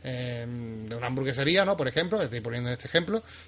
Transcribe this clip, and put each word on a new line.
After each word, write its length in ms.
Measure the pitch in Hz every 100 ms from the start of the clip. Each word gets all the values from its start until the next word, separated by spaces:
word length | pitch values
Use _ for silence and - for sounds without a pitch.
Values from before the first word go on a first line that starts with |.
eh, 420 | 135 127 123 120 120
de 480 | 120 117 110 110 117
una 120 | 120
hamburguesería, 560 | 127 135 127 139 180
¿no? 140 | 190 190
Por 100 | 151
ejemplo, 340 | - 175 214
estoy 200 | 147 117
poniendo 280 | 113 117 123
en 40 |
este 140 | 123 -
ejemplo, 360 | 165 170 220 - -